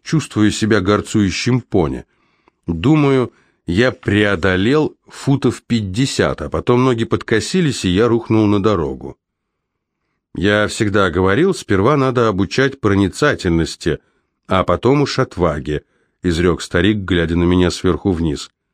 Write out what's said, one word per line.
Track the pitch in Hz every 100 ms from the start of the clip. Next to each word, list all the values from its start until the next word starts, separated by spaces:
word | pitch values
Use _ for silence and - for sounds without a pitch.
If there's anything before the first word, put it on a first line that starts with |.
чувствуя | - 156 - 110 107
себя | 107 107 107
горцующим | 92 104 - 110 98 - - 123
пони. | - 101 76 62 - _ _ _ _ _ -
Думаю, | 82 117 156 143 135 117 - _ _ -
я | 87 127
преодолел | 98 - 101 104 98 95 92 104 151 147 - _
футов | - - 139 131 -
пятьдесят, | - 117 98 95 139 - 87 -
а | 73
потом | 82 - 123 131
ноги | 117
подкосились, | 113 107 - 110 - 185 160 113
и | 95
я | 90 117
рухнул | 117 - 110 107
на | 104
дорогу. | 104 98 71 65 65 - _ _ _ _ _ _ _ _ _ _ _
"Я | - 95 104 104
всегда | - 107 104 95
говорил, | 82 92 104 190
сперва | 175 - 98 107 151
надо | 131 123 113
обучать | 92 98 - 135 135
проницательности, | 107 98 98 - 147 104 92 82 80 - - 73 _ _ _ _ -
а | 92
потом | 87 87 117 143
уж | 139 -
отваге", | 131 - 85 76 65 73 - _ _ _
изрек | 90 82 87 80
старик, | - 87 95 107
глядя | 92 87 82 85
на |
меня | 87 90 90
сверху | - 92 80 101
вниз. | 82 82 69 - _ _